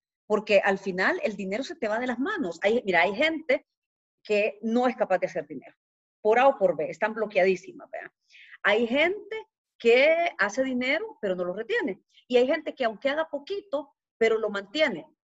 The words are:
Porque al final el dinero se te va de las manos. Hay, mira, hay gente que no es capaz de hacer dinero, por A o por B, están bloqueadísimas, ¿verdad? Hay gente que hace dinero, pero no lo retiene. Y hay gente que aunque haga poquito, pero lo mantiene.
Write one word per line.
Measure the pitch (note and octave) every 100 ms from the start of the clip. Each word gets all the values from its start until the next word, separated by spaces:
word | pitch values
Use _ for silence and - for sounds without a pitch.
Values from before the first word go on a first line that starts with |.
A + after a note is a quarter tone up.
| _ _ -
Porque | G#3+ G#3+ G3
al | G3+ F#3+
final | G3 F3+ A3 F4+
el | - G3+
dinero | F#3+ G#3+
se | C#4 E4+
te | G#3+
va | A3
de | B3+
las | A#3
manos. | D#4+ G#4 F#3 -
Hay, | G3+ A#3+ G3
mira, | E3+
hay | F#3 G3+
gente | D#4 D#4+ - C#4+ _ _ _ _ _ _
que | - G#3 G#3+ -
no | A3 A#3 B3+
es | A#3+
capaz | G3 F3+
de | F3+
hacer | F3 C#3+
dinero, | C3+ - _ _ _ _ _
por | G#3+ A#3
A | C4+
o | C#4
por | F#3 D#3
B, | D3+
están | - A3
bloqueadísimas, | A3 G#3 D#3 F#3+ F#3 - - -
¿verdad? | D#2 - _ _ - - -
Hay | F#3+ G#3+ A3+
gente | C#4 E4+ G#4 - A4 - _ _ _
que | A#3 A#3+ D4 E4 E4+ -
hace | G3+ A#3
dinero, | C4 B3 B3+ D#4 A4 -
pero | G3 F3+
no | F3+
lo |
retiene. | F3+ A3+ A#4 C#4+ F#3+ _ _ -
Y | B3
hay | B3+
gente | D#4+ D4+ -
que | A3+
aunque | G3+ C#4
haga | D4 D#4
poquito, | C#4+ C#4+ G4 - C#4+ C#4+ _ _ -
pero | A3+ A3
lo | G#3+
mantiene. | G3+ G3 D4+ D4+ E3 - _ _